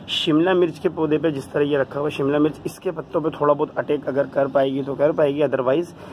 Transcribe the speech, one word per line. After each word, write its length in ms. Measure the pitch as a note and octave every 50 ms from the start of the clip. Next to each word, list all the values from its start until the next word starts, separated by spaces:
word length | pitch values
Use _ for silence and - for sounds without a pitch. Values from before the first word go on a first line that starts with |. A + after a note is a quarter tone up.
| - -
शिमला 440 | - - - E3+ D3+ D#3 E3+ F#3 F#3+
मिर्च 260 | F3+ F3+ E3 - -
के 100 | - F3+
पौधे 280 | - E3 D#3 D#3 D#3
पे 140 | D3+ E3 E3
जिस 200 | D3 C3+ C3 -
तरह 140 | - C#3+ D3
ये 120 | C#3+ D3
रखा 220 | C#3 C3 - - C#3+
हुआ 100 | C#3+ D3+
है 60 | C#3
शिमला 240 | - C#3+ C3+ D3 D3
मिर्च, 220 | D3+ D#3 C#3+ - -
इसके 260 | E3+ - - - F#3
पत्तों 300 | E3 E3 - - - E3+
पे 80 | D3+ D#3+
थोड़ा 220 | D3+ - D3 D3 D3
बहुत 240 | C#3+ D3+ C#3+ -
attack 300 | - B2+ - D3 C#3+ -
अगर 200 | D#3 C3 C#3 C#3
कर 200 | C3+ - C#3 C#3
पाएगी 360 | C3+ C3 C#3+ C#3 C#3 C3+ C#3 C3+
तो 120 | C#3+ C3+
कर 160 | B2+ C#3 D#3
पाएगी, 300 | E3 - D#3 C#3 C#3 D3
otherwise 520 | D3+ C3 B2+ C3+ B2+ B2+ C3+ E3 F3 - - - - -